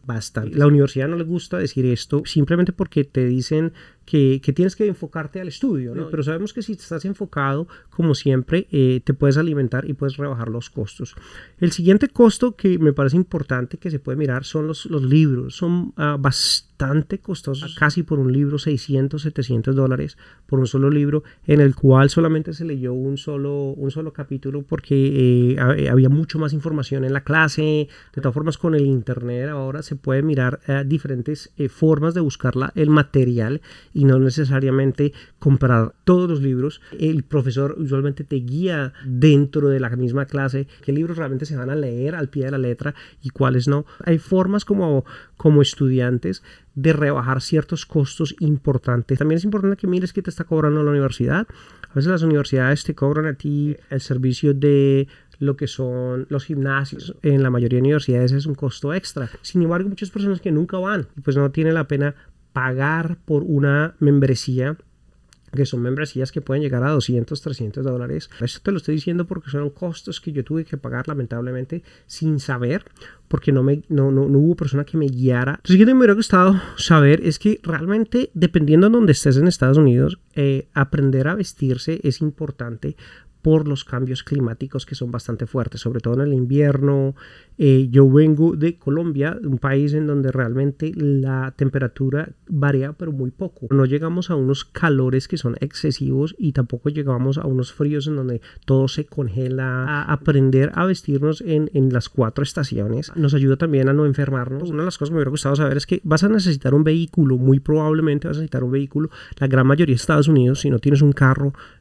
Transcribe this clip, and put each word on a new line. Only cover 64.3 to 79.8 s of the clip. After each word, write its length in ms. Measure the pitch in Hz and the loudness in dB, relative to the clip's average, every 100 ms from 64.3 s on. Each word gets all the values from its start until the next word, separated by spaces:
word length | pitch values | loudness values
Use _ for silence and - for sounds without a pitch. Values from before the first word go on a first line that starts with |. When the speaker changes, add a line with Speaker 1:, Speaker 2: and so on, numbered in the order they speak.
| 123 - 127 131 156 _ _ _ _ _ _ _ | 0 -2 -4 -4 -8 _ _ _ _ _ _ _
Speaker 1:
que 140 | 135 135 | -4 -4
son 160 | 123 | -2
membresías 500 | 120 131 151 131 131 | -4 -4 -6 -6 -6
que 80 | 156 | -6
pueden 220 | 139 139 | -4 -4
llegar 200 | 147 123 | -2 -2
a 60 | 135 | 0
doscientos, 520 | 151 - 123 117 147 | 0 0 -2 -4 -8
trescientos 420 | - 131 110 139 | -10 -8 -8 -6
dólares. 460 | 135 123 123 151 - - | -6 -6 -6 -8 -10 -8
Esto 200 | 120 - | -8 -6
te 100 | - | -4
lo 60 | 190 | -4
estoy 160 | - | -4
diciendo 320 | 156 175 175 170 | -4 -4 -4 -6
porque 240 | 170 135 | -8 -8
son 180 | 143 147 | -6 -6
costos 520 | 143 180 - - 165 | -8 -10 -10 -12 -12
que 100 | - | -8
yo 100 | 143 | -8
tuve 220 | 120 160 | -6 -6
que 140 | 160 139 | -6 -10
pagar, 280 | 123 123 143 | -8 -8 -6
lamentablemente, 760 | 143 120 117 123 127 135 170 - _ _ | -6 -6 -6 -8 -8 -8 -10 -12 _ _
sin 340 | - 160 147 | -6 -2 -2
saber, 440 | 143 127 123 185 - _ - - _ | -4 -4 -2 -4 -8 _ -20 -20 _
porque 240 | 143 - | -4 0
no 100 | 131 | 2
me, 200 | 131 147 - | 2 0 0
no, 200 | 147 139 | 0 2
no, 160 | 135 139 | 2 4
no 120 | 139 | 4
hubo 180 | 156 170 | 4 2
persona 280 | 139 135 | -2 -2
que 120 | 143 156 | -2 -2
me 100 | 139 | -2
guiara. 540 | 123 127 123 127 151 | 0 2 2 0 -4
Lo 40 | - | 4
siguiente 220 | 185 220 | 6 6
que 40 | |
me 60 | 262 | 6
hubiera 140 | 233 | 6
gustado 440 | 202 - 185 185 190 - - | 4 2 4 4 2 -2 -10
saber 440 | - 160 143 156 | 2 6 6 4
es 140 | - 147 | 2 0
que 220 | 208 220 | -2 -2
realmente, 680 | - 156 170 214 214 247 - | -4 -6 -2 -2 0 -2 -2
dependiendo 560 | 156 170 170 147 156 202 | 0 2 2 4 6 6
de 80 | 233 | 6
donde 160 | 208 | 4
estés 240 | 139 147 131 | 4 4 4
en 120 | 175 | 2
Estados 300 | - 131 | 2 4
Unidos, 400 | 147 | 6